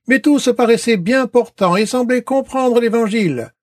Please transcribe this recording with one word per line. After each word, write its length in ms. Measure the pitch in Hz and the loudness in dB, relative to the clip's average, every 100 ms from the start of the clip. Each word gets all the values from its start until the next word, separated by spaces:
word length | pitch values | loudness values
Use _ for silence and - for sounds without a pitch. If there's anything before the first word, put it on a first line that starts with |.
| - | -2
mais 120 | 262 | 0
tout 200 | 302 285 | 2 2
se 100 | - | 2
paraissait 480 | 240 233 233 - 220 | 0 2 2 0 -2
bien 300 | 170 262 254 | 0 -2 0
portant 480 | 247 220 - 185 180 | 0 -2 -2 0 0
et 100 | 214 | 0
semblait 380 | 254 247 247 | -2 0 -2
comprendre 560 | 233 269 262 262 254 240 | -2 -4 -4 -2 -2 0
l'évangile 760 | 233 226 220 220 185 127 110 _ | 0 0 -2 0 -2 -2 -8 _